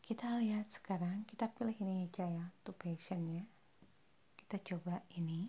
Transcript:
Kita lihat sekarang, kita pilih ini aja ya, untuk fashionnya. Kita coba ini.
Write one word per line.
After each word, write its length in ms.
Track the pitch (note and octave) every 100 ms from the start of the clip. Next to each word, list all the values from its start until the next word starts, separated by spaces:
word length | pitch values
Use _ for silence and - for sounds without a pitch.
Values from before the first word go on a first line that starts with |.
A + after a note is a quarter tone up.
Kita 420 | - A3+ A#3+ A#3+
lihat 240 | A3+ G#3+ G#3
sekarang, 560 | - - F#3 F3 G3
kita 240 | G#3+ - A3+
pilih 240 | - A3+ A3 F#3+
ini 240 | F#3+ F3
aja 160 | F3+ F3+
ya, 160 | E3+
untuk 320 | E3+ - - F#3+
fashionnya. 640 | F3 E3 - F3+ E3 E3 G#3 - - - - - - - -
Kita 240 | - - G3+
coba 480 | - F3+ F3 F3 -
ini. 320 | - E3 E3